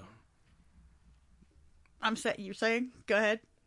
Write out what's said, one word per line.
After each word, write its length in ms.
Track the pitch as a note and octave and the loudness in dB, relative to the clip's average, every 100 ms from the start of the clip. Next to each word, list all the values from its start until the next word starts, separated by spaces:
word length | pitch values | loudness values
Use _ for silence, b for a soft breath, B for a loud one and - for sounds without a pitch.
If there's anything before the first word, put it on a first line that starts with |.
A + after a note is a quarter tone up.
| F#2+ - _ _ _ - - - - _ - - _ - - - - - - - | -16 -20 _ _ _ -20 -20 -20 -20 _ -20 -20 _ -20 -20 -20 -20 -20 -20 -6
I'm 140 | A3 A3 | -4 -2
sa-, 160 | A#3 - | -2 -4
you're 160 | G3 | -6
saying? 360 | G3 A3 A#3 B3+ - - | -2 0 0 -2 -6 0
Go 100 | G#3 | 2
ahead. 240 | G#3+ A3 - _ | 4 0 -4 _